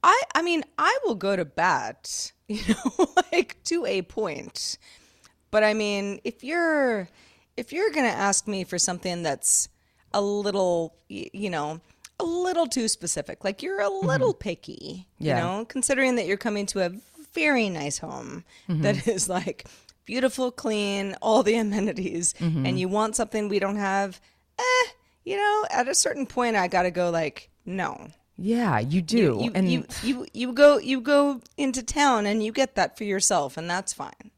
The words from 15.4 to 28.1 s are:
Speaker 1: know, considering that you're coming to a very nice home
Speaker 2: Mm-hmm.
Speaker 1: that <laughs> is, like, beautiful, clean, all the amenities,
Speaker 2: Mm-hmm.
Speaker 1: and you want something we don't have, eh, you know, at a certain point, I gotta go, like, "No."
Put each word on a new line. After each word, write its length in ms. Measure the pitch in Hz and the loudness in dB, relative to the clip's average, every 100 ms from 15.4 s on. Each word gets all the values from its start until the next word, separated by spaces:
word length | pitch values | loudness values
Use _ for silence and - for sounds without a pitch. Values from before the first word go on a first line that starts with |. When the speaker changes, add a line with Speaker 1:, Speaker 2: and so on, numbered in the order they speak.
Speaker 1:
know, 220 | 170 196 233 | 0 -4 -6
considering 500 | 269 247 262 269 240 | -4 0 2 4 2
that 100 | 175 | 0
you're 100 | 196 | -2
coming 280 | 233 208 202 | -2 -2 -4
to 180 | 196 180 | -2 -2
a 60 | 190 _ - 302 | -4 _ -20 -10
very 360 | 339 302 262 208 | -2 2 2 0
nice 280 | 165 143 - | -2 -6 -6
home 460 | 156 131 120 170 - - - | -10 -12 -12 -14 -16 -18 -4
Speaker 2:
Mm-hmm. 120 | 160 | 0
Speaker 1:
that 240 | 202 196 226 | 2 2 0
<laughs> 80 | 190 | -2
is, 120 | 185 | -2
like, 400 | 180 175 - - - - _ - | -2 -4 -8 -14 -20 -20 _ -8
beautiful, 460 | 240 254 - 254 | 0 0 0 -4
clean, 640 | 247 - 214 202 196 196 185 | -4 -4 -2 -2 -2 -6 -4
all 220 | 220 220 | 4 4
the 120 | 208 233 | 6 2
amenities, 800 | 214 202 202 - 180 170 175 - | 2 0 -2 -2 -4 -2 -4 -2
Speaker 2:
Mm-hmm. 260 | 170 160 135 | -2 0 0
Speaker 1:
and 140 | 185 | 0
you 80 | 185 | 0
want 280 | 208 220 220 | 0 0 -2
something 340 | 214 214 208 | -2 -2 0
we 100 | 202 | 0
don't 180 | 196 208 | 0 -2
have, 440 | 196 196 196 185 _ _ _ - | 0 0 -2 -6 _ _ _ -4
eh, 280 | 494 508 494 - _ _ - | 2 2 2 -4 _ _ -6
you 120 | 392 | 0
know, 280 | 415 427 - | 0 0 0
at 160 | - 247 | -2 0
a 80 | - | 2
certain 300 | 339 285 254 | 0 -2 -4
point, 280 | - 240 214 | 0 0 2
I 120 | 180 | 2
gotta 240 | 185 180 | 2 0
go, 180 | 180 175 | 0 0
like, 400 | 170 151 - - _ - | 0 -2 -6 -20 _ -8
"No." 420 | 190 170 - - | -6 -6 -8 -16